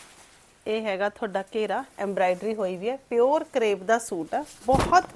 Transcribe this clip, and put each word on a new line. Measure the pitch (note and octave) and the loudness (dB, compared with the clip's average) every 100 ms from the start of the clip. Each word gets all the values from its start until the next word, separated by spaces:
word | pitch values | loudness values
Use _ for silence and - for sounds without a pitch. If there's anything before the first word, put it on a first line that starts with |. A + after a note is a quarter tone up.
| - - - - - _ - | -20 -20 -20 -20 -20 _ -6
ਇਹ | A3 | -4
ਹੈਗਾ | A3 F#3+ G3+ | -2 -2 -2
ਤੁਹਾਡਾ | - G#3+ F#3+ F#3+ | -2 -4 -4 -4
ਘੇਰਾ, | A3 G#3 G#3 - - | -4 -2 -2 -6 -6
ਐਮਬ੍ਰਾਇਡਰੀ | G3+ F#3+ F#3 F3+ G#3 | -4 0 2 2 -2
ਹੋਈ | A3 F#3 F3+ | -4 -4 -4
ਵੀ | G#3+ | -6
ਹੈ, | C4+ - | -6 -2
ਪਿਓਰ | A#3 B3+ D#4 D#4+ | 2 4 2 0
ਕਰੇਪ | C4+ A3 F#3+ | 0 0 0
ਦਾ | F#3 A3+ | 2 0
ਸੂਟ | - F3+ D#3 | 0 -6 -4
ਆ, | B3 D4 - A#3 | -6 -6 -8 0
ਬਹੁਤ | C4 - F4+ F4+ | 2 6 4 4